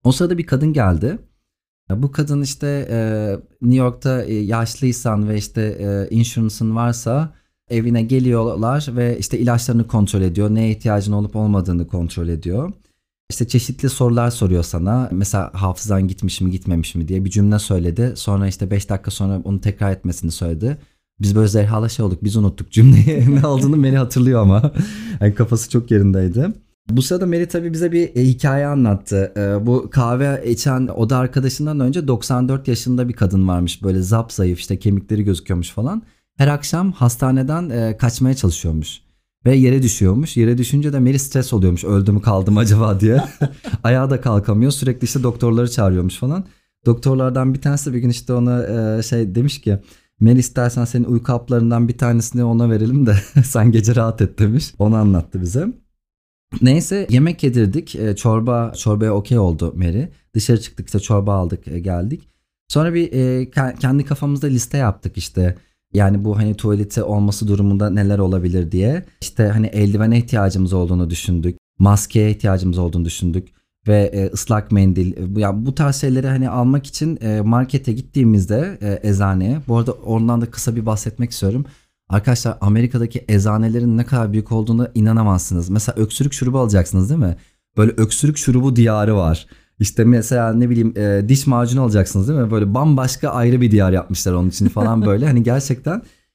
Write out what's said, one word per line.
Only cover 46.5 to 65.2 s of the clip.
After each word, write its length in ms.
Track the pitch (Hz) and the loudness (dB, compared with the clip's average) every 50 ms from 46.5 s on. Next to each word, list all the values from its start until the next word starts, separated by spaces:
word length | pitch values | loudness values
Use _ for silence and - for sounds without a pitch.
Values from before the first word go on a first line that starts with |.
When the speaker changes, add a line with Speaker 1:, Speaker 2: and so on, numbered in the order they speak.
| - _ _ _ _ _ _ | -14 _ _ _ _ _ _
Speaker 1:
Doktorlardan 680 | 120 117 120 - 135 135 131 131 131 123 131 131 131 131 | 2 2 2 2 0 0 2 0 0 0 0 0 0 -2
bir 80 | 131 | 0
tanesi 320 | - 143 143 143 - 143 123 | -2 -2 -2 -2 -4 -4 -4
bir 60 | 120 | -2
gün 100 | 123 123 | 0 0
işte 240 | 120 - - - 127 | -2 -2 -4 -2 0
ona, 300 | 123 123 123 123 123 - | 0 2 2 0 0 -2
e, 380 | - 110 113 110 107 107 113 110 | -2 -2 -2 -2 -2 -2 -2 -2
şey 320 | - 120 117 113 95 92 | -2 -2 -2 -2 0 0
demiş 260 | 117 127 143 - - | 0 0 0 -2 -2
ki, 160 | - 110 98 98 - - - _ _ _ _ _ | -2 -2 -2 -2 -4 -10 -20 _ _ _ _ _
"Mary, 200 | 107 113 123 127 | 4 6 6 6
istersen 460 | 120 - - 131 120 120 120 123 120 | 4 0 -2 -2 -2 -2 -2 -2 -4
senin 180 | 113 - 123 120 | -2 -2 -2 0
uyku 300 | - 120 113 117 - 123 | 0 0 -2 0 -2 -2
haplarından 540 | 117 120 - 123 117 113 117 117 117 117 117 | -2 -2 -2 0 2 2 2 2 2 0 0
bir 100 | 120 - | 0 -2
tanesini 460 | 127 120 117 117 117 - - 123 120 | 0 0 2 0 0 -2 -2 -2 0
ona 260 | 117 117 117 120 117 | 2 2 2 2 2
verelim 360 | 113 107 110 117 131 143 135 | 2 2 0 0 2 2 4
de 100 | 113 104 98 - - | 4 4 2 2 2
<laughs> 140 | - 143 120 | 2 2 2
sen 260 | - - 117 107 120 | 2 2 4 4 4
gece 240 | 113 117 101 113 117 | 4 4 4 4 2
rahat 260 | 123 113 113 113 - | 2 2 0 0 0
et." 180 | 104 - - - | -2 -2 2 0
demiş. 340 | 104 104 113 143 151 - - - | 0 2 2 0 -2 -4 -4 0
Onu 160 | 104 107 110 | 0 2 2
anlattı 460 | 110 107 101 95 82 78 - - 92 | 4 4 4 4 2 0 -4 -6 -6
bize. 260 | 90 87 95 131 180 233 254 - _ _ _ _ _ _ _ _ _ _ _ _ _ _ - - | -6 -4 -2 -4 -4 -4 -6 -10 _ _ _ _ _ _ _ _ _ _ _ _ _ _ -2 2
Neyse 460 | 123 131 139 170 - - 98 101 196 - | 4 4 4 4 0 -2 -4 -6 -2 2
yemek 340 | 117 127 151 170 165 - - | 4 4 4 2 0 0 -2
yedirdik. 520 | 135 117 120 107 95 95 160 - - - | 0 2 2 2 2 0 -2 -6 -8 -8
E, 200 | - 110 107 101 | -6 -4 -4 -4
çorba, 580 | - - 117 110 110 110 127 120 120 117 113 - - | -2 0 0 0 0 0 0 -2 -2 -2 -4 -8 -4
çorbaya 360 | - 113 104 104 110 110 101 | -2 -2 0 0 0 0 0
okey 260 | 104 101 - 127 117 | -2 -2 0 0 2
oldu 340 | 98 90 82 76 85 82 - | 2 2 0 -2 -4 -6 -4
Mary. 300 | 87 90 82 85 110 151 - - _ _ _ - | -2 -2 -2 -2 -4 -6 -6 -10 _ _ _ -6
Dışarı 280 | 110 - - 120 107 | -4 0 2 0 0
çıktık 260 | - - - - 95 - | 0 -6 -14 -16 -10 -4
işte 120 | - 101 | -4 -4
çorba 340 | - - 110 101 98 104 101 | -2 0 0 0 0 0 0
aldık, 340 | 95 90 85 90 85 - - | -2 -2 -4 -6 -8 -10 -10
e, 120 | 76 87 | -10 -8
geldik. 500 | 85 95 90 87 90 113 151 180 - _ _ _ _ _ _ _ _ _ | -6 -4 -4 -4 -4 -6 -6 -10 -12 _ _ _ _ _ _ _ _ _
Sonra 260 | - 143 160 175 170 | 0 0 0 2 0
bir, 180 | 170 170 165 - | 0 -2 0 0
e, 300 | 131 127 127 127 127 131 | 0 0 0 0 -2 -4
ke-, 360 | 127 - 147 135 127 - - | -4 -2 -2 -2 -2 -4 -4
kendi 260 | - 127 131 143 139 | -2 0 0 0 0
kafamızda 420 | 139 147 - 151 143 143 139 143 147 | 0 -4 -4 -2 -2 -2 -2 -2 0
liste 300 | 131 120 - - - 139 | 0 -2 -2 -2 -2 -2
yaptık 400 | 131 107 98 - - 95 - | 0 -2 -2 -4 -8 -10 -8
işte. 380 | 90 | -8